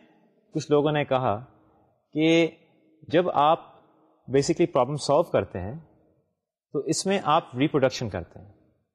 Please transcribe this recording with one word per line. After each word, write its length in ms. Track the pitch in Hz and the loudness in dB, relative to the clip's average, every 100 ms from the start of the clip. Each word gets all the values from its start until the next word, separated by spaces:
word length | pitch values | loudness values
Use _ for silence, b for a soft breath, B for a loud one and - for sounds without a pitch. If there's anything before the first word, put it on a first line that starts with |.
| - _ _ _ _ | -10 _ _ _ _
کچھ 180 | 156 139 | -10 0
لوگوں 200 | 147 147 | 2 2
نے 140 | 151 143 | 0 0
کہا 400 | 131 127 101 131 _ _ _ _ _ _ | -2 0 -4 -6 _ _ _ _ _ _
کہ 340 | 151 160 165 160 - _ _ _ _ | -2 2 4 2 -2 _ _ _ _
جب 280 | - 156 180 | -2 0 2
آپ 300 | - 147 165 - - _ _ _ _ - | 2 2 2 -2 -20 _ _ _ _ -2
basically 420 | 135 139 165 165 | 0 2 2 0
پرابلم 220 | 135 123 147 | 2 0 -2
سالو 280 | - 143 | 0 0
کرتے 360 | 175 123 95 95 | 2 -2 -2 -6
ہیں 200 | 92 160 - _ _ _ _ _ _ _ _ | -10 -12 -16 _ _ _ _ _ _ _ _
تو 80 | 151 | -6
اس 260 | 147 160 190 | -4 -4 -2
میں 140 | 196 | -2
آپ 320 | - 156 - 123 | 0 0 0 -2
ریپروڈکشن 540 | 151 151 127 - 113 | -2 2 0 0 -6
کرتے 300 | 92 85 - | -8 -10 -16
ہیں، 140 | 98 _ _ _ _ | -20 _ _ _ _